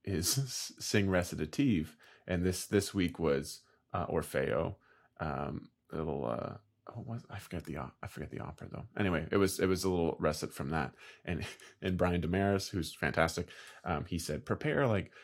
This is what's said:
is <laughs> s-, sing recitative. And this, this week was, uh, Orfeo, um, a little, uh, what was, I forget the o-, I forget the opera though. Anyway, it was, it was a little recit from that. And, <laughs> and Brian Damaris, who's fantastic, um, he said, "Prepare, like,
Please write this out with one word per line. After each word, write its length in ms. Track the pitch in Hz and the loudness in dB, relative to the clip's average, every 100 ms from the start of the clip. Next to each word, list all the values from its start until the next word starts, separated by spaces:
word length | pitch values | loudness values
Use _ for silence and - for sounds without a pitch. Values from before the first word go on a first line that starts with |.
is 340 | - 87 92 131 | -4 0 0 0
<laughs> 0 | |
s-, 360 | 131 - - - | -2 -4 -8 -8
sing 320 | - 107 98 | 0 2 4
recitative. 840 | 92 87 - 78 - 139 95 78 - - - - | 4 2 -2 -4 0 2 2 0 -10 -20 -14 -4
And 160 | 90 | 0
this, 220 | 90 90 - | 2 0 2
this 280 | 104 - | 2 2
week 260 | 98 87 87 | 2 0 2
was, 420 | 80 69 73 - _ _ _ | 2 2 0 -12 _ _ _
uh, 140 | 95 78 | -4 0
Orfeo, 680 | 82 78 69 69 60 98 98 _ _ _ - | 0 0 -2 0 0 0 -4 _ _ _ -6
um, 480 | 80 69 71 80 - _ - | -4 -4 -4 -6 -10 _ -10
a 20 | 78 | -4
little, 300 | 80 69 60 | -2 -2 -2
uh, 320 | 58 - - _ _ - | -2 -4 -10 _ _ -14
what 120 | 110 117 | -12 -8
was, 200 | 117 - | -8 -8
I 80 | 98 | -12
forget 260 | - 85 - | -8 -10 -8
the 140 | 73 | -8
o-, 120 | 64 - | -8 -10
I 60 | - | -12
forget 240 | - 73 | -10 -10
the 80 | - | -8
opera 300 | - 85 87 | -10 -10 -10
though. 140 | - - - | -10 -8 0
Anyway, 300 | 101 82 78 | 2 2 2
it 60 | 101 | 4
was, 240 | 95 - | 4 4
it 60 | 92 | 2
was 180 | 92 | 4
a 60 | 92 | 2
little 260 | 90 82 - | 4 2 2
recit 340 | 80 76 - | 0 0 -4
from 160 | - 69 | -4 -2
that. 240 | 80 67 - - - - | -2 -2 -6 -20 -12 -4
And, 200 | 85 - - | -4 -4 -12
<laughs> 180 | - - | -18 -6
and 160 | 98 90 | -2 2
Brian 240 | 90 87 | 4 2
Damaris, 480 | 78 95 98 98 - | 2 2 4 2 0
who's 240 | 92 80 | -4 -4
fantastic, 560 | - 76 - 80 - 87 - - - | -2 0 4 4 2 -6 -10 -18 -10
um, 220 | - 80 - | -2 -2 -2
he 120 | 85 | -4
said, 260 | - 76 - | -2 -4 -2
"Prepare, 400 | 110 151 147 135 | -2 0 2 4
like, 240 | 101 - - | 4 0 -10